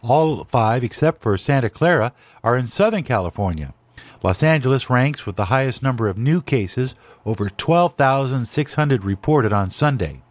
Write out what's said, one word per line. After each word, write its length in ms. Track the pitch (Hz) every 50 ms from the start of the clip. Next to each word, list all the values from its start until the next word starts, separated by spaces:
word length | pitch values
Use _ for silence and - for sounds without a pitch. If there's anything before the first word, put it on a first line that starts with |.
all 420 | - 117 127 151 160 160 147 113 -
five 380 | - - 123 113 110 113 127 123
except 380 | 113 - - - 156 160 _
for 160 | - 117 101 98
Santa 320 | - - 143 139 123 107
Clara, 440 | - - 156 170 180 143 107 120 - _ - - _ - _
are 140 | 113 120 127
in 100 | 127 113
Southern 360 | - - 196 220 220 202 151
California. 720 | - 127 107 92 87 - - 101 95 85 76 73 69 - _ _ _ _ - - - - - -
Los 180 | 95 92 -
Angeles 480 | - 156 160 156 123 131 135 131 - -
ranks 360 | 127 123 127 143 147 - -
with 100 | - 95
the 100 | - 104
highest 380 | 90 123 131 135 135 120 - 135
number 240 | 135 131 117 113 104
of 100 | 95 95
new 240 | 117 139 160 180
cases, 540 | - - 143 123 101 92 - - 127 127 - _ _ - - _ _
over 240 | 104 110 - 104 101
twelve 460 | - - - - 165 170 175 175 -
thousand 500 | - 143 135 135 139 135 131 131 135 120
six 300 | 110 - - 151 - -
hundred 280 | - 151 147 135 120 95
reported 480 | 98 98 95 - - 156 147 120 107
on 180 | 104 101 98 92
Sunday. 520 | - - 147 151 139 120 95 78 69 65 - _